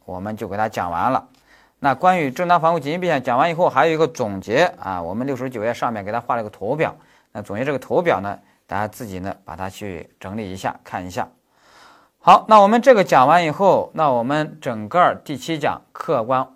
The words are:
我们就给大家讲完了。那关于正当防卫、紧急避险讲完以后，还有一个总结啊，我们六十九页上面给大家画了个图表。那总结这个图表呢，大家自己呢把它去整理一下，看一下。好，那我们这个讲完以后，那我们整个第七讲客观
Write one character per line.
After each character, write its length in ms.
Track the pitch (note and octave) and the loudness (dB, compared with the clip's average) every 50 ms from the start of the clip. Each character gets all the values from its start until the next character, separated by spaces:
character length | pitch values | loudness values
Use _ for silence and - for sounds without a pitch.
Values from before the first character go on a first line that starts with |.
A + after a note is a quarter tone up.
| _ | _
我 140 | - F2+ F2+ | -12 -10 -8
们 160 | F#2+ G#2+ A2 | -8 -8 -8
就 120 | G2+ A#2 F2 | -8 -8 -6
给 80 | G2 | -4
大 60 | G#2 | -4
家 60 | A2 A2 | -4 -2
讲 220 | - A#2 F#2 F2 | -2 -4 -4 -4
完 220 | E2+ E2+ G2 B2 | -2 -2 0 0
了。 160 | C3 - - _ _ _ _ _ _ _ _ _ _ _ | 0 -2 -4 _ _ _ _ _ _ _ _ _ _ _
那 160 | - C#3 B2+ | -2 -2 0
关 240 | - F3+ F#3 F#3 F3 | 2 2 2 2 2
于 120 | D3+ C3 | 0 -2
正 180 | B2+ - - - | -4 -2 0 2
当 100 | F3 E3 | 2 4
防 140 | D#3 E3 | 4 2
卫、 80 | F3 E3 | 0 0
紧 100 | C3 C#3+ | -2 -4
急 60 | D#3+ | -6
避 100 | F3+ F3+ | -4 -2
险 160 | F3 D#3 C3+ | 0 -2 0
讲 140 | - C3 A#2 | 0 0 2
完 140 | B2+ D#3 F3 | 2 2 2
以 20 | |
后， 160 | E3 D#3+ F3+ C#3+ | 2 2 0 2
还 180 | A#2 C3 D3+ | 4 2 2
有 60 | E3 | 2
一 40 | D#3+ | 2
个 120 | D3+ D#3+ - | 2 0 -2
总 320 | - - A#2+ G#2 G2 F#2+ | -2 -4 -6 -6 -6 -8
结 240 | F#2 G2 A2 D3 F3 - - - | -4 -2 2 2 2 0 0 -6
啊， 220 | - F#2+ F#2 F2 | -8 -8 -6 -6
我 100 | E2+ E2+ | -6 -6
们 140 | G2 A2+ C3 | -6 -6 -6
六 100 | C#3 C3+ | -6 -6
十 140 | A#2 B2+ C3+ | -6 -6 -8
九 120 | B2 A2 | -6 -4
页 120 | G#2 A#2 A#2+ | -4 -4 -4
上 180 | - C#3+ B2+ | -4 -4 -4
面 100 | A2+ G#2 | -4 -6
给 80 | F#2+ G#2 | -6 -6
大 80 | A2 A#2 | -6 -6
家 60 | - | -4
画 100 | - B2+ | -4 -4
了 60 | A#2 | -4
个 60 | G#2+ G#2 | -6 -8
图 260 | - - F#2+ A2 C#3 | -10 -8 -6 -4 -2
表。 220 | D#3 D3+ F#2+ - - _ _ _ _ _ _ | -2 -2 -4 -4 -8 _ _ _ _ _ _
那 100 | - G#2+ | -14 -14
总 160 | G2+ - G2+ G#2+ | -12 -10 -8 -6
结 60 | C3 | -4
这 80 | D3 | -4
个 60 | C#3+ B2+ | -6 -6
图 220 | - - A#2 E3 | -6 -2 -2 0
表 200 | F3+ E3+ A#2+ F#2+ | 2 2 0 0
呢， 180 | G2 G2+ G2 - _ _ _ _ _ | -2 -6 -10 -12 _ _ _ _ _
大 120 | - F2+ G2 | -8 -6 -4
家 100 | G#2+ G#2 | -4 -6
自 160 | - - B2+ | -8 -12 -12
己 140 | G2+ F#2+ F2+ | -10 -10 -8
呢 180 | F#2 G2 - - _ | -8 -8 -10 -12 _
把 100 | - D#2+ | -16 -14
它 140 | F2 F#2+ F#2+ | -12 -12 -12
去 400 | - - G#2 G2+ F2+ D#2 - - _ _ | -12 -12 -12 -12 -12 -12 -14 -18 _ _
整 160 | - F#2+ G2+ | -14 -12 -10
理 160 | A2+ G#2+ F2+ | -10 -10 -10
一 60 | F#2+ | -10
下， 180 | G2 - A#2 - - | -8 -8 -8 -8 -8
看 240 | _ - - G2 F2+ | _ -12 -10 -10 -10
一 40 | F2+ | -8
下。 180 | F2 A#2+ - - _ _ _ _ _ _ _ _ _ - - - _ _ _ _ _ _ | -8 -10 -10 -10 _ _ _ _ _ _ _ _ _ -20 -20 -20 _ _ _ _ _ _
好， 260 | - E3+ F#3+ - - - | 6 6 6 6 6 6
那 100 | A3 G#3 | 6 8
我 80 | G3+ | 8
们 160 | G3 A3+ A#3+ | 6 4 6
这 100 | A3+ C4+ | 6 6
个 120 | B3 G3+ F3 | 6 6 4
讲 240 | - E3 C#3 B2+ C#3+ | 4 4 4 6 6
完 160 | E3 F3+ E3+ | 6 4 4
以 60 | D3+ | 0
后， 400 | C#3+ F#3 G3+ F#3 D3 A2+ - - - | 0 2 4 4 4 4 0 -2 -2
那 160 | D#3 D#3 C#3+ | 0 0 2
我 120 | B2+ A#2+ | 2 0
们 360 | A#2 C3 D3 D#3 D3+ D3 D3+ - | 0 0 -2 -2 -4 -4 -8 -10
整 280 | - C#3 A2+ G#2+ G#2+ G2+ | -8 -8 -8 -6 -8 -2
个 260 | D#3+ F3+ E3+ C3 F#2+ | 2 4 4 4 2
第 220 | F#3+ - - C#3+ | 0 -6 -10 -10
七 220 | A#2+ - - D#3+ D3 | -8 -6 -6 -4 -2
讲 220 | D3 A2+ E2+ - - _ | -2 -4 -4 -6 -10 _
客 320 | - - - - D3+ B2 A2 | -16 -10 -4 -2 -2 -2 0
观 240 | A#2+ C3 B2+ C3 - _ | 0 -2 -2 -2 -4 _